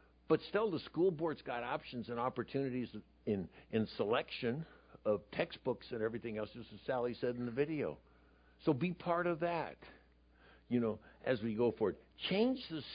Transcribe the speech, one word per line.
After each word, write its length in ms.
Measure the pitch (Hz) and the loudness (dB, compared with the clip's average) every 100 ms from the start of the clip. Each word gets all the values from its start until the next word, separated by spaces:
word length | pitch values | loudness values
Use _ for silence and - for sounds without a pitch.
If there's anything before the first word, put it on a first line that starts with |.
| - _ - | -20 _ 2
but 120 | 156 - | 2 4
still 220 | 196 220 | 0 2
the 80 | 156 | 0
school 320 | - 151 185 | -4 2 4
board's 300 | 151 165 143 | 4 -2 -4
got 220 | - 120 | -4 -4
options 460 | 120 151 - 123 110 | -2 -4 -4 -8 -4
and 100 | 117 | 0
opportunities 720 | 123 123 113 135 139 123 117 107 - - - | 0 0 -2 0 0 -2 -4 -8 -14 -8 0
in, 240 | 101 85 - - | 0 0 -8 -2
in 160 | 110 107 - | 0 0 0
selection 680 | 104 123 - - 120 135 165 - - - 110 | 2 2 0 -4 -2 -2 -6 -14 -20 -6 0
of 160 | 104 - | 0 0
textbooks 520 | - 170 - 135 120 - | -4 -4 -2 -4 -4 -4
and 100 | 117 | -2
everything 380 | 110 113 117 107 | -2 -2 -6 -4
else, 100 | 104 120 | -6 -8
just 120 | 110 | -14
as 60 | 107 - | -12 -4
Sally 280 | 127 123 117 | 0 0 0
said 140 | 127 123 | -2 0
in 100 | 120 | -2
the 60 | |
video. 440 | 117 147 156 95 73 - - - _ - - - | 0 0 0 -2 -4 -12 -20 -20 _ -20 -4 2
So 80 | |
be 180 | 139 180 | 4 2
part 360 | 175 180 170 175 | 0 0 2 2
of 140 | 165 | 2
that, 360 | 170 170 110 - - - - _ _ - - - - | 0 0 -4 -8 -18 -20 -20 _ _ -20 -20 -18 -2
you 120 | 120 | 2
know, 180 | 113 107 - - | 2 -2 -8 -6
as 180 | - 127 | 0 0
we 100 | 113 | 0
go 180 | 107 120 | 2 2
forward. 240 | 110 104 - - - - | 4 0 0 -10 -8 -2
Change 300 | 185 240 262 - | 2 4 2 -4
the 100 | 160 - | -8 -8